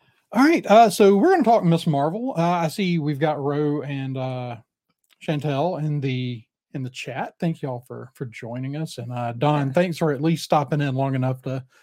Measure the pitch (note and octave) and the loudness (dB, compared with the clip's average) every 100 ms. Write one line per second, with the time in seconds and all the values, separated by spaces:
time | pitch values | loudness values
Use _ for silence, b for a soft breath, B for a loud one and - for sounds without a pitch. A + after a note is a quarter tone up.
0 | _ _ _ G#3 C#4+ E4+ - G#3 A3+ - | _ _ _ 2 4 4 6 8 8 6
1 | G3+ G3+ D4+ F#4 A3+ A3+ F#3 E3 - C#3+ | 6 6 4 4 4 4 4 2 2 0
2 | D3 G3 B3 G#3 E3+ F3+ D#3+ - F#3 E3+ | 0 -2 -6 -2 0 0 -2 -2 -2 0
3 | D3+ C#3+ D#3 D3 C#3+ D3 D3+ D3 C#3 C#3 | -2 0 0 0 -2 0 0 -2 -4 -6
4 | C3+ C3 C3 B2+ B2 A2+ _ _ _ _ | -6 -6 -6 -6 -8 -12 _ _ _ _
5 | _ _ - D3+ D3+ C#3 E3 E3 D3+ D3 | _ _ -6 -4 -2 -2 -2 -2 -4 -2
6 | C3+ B2+ B2+ A#2 - _ _ C#3+ B2+ - | -2 -4 -4 -8 -14 _ _ -10 -10 -10
7 | - B2+ G#3 _ F3 D#3+ C#3+ B2 - A#2 | -10 -8 -10 _ -4 -4 -8 -10 -12 -16
8 | A#2+ _ C3 A2 A#2 B2 C3 D3 D#3+ - | -16 _ -12 -12 -12 -8 -8 -6 -8 -10
9 | B2 B2 A#2+ A#2+ D3 D3 C#3 C#3 F3+ D#3 | -10 -6 -6 0 2 2 2 2 0 0
10 | D#3+ C#3 D#3+ E3 - D#3 C#3 D3+ C#3+ C3 | -2 0 0 0 2 0 2 0 0 0
11 | C3+ C3+ B2+ C3 C3+ C3 C3 b | -2 0 -2 -4 -6 -10 -10 b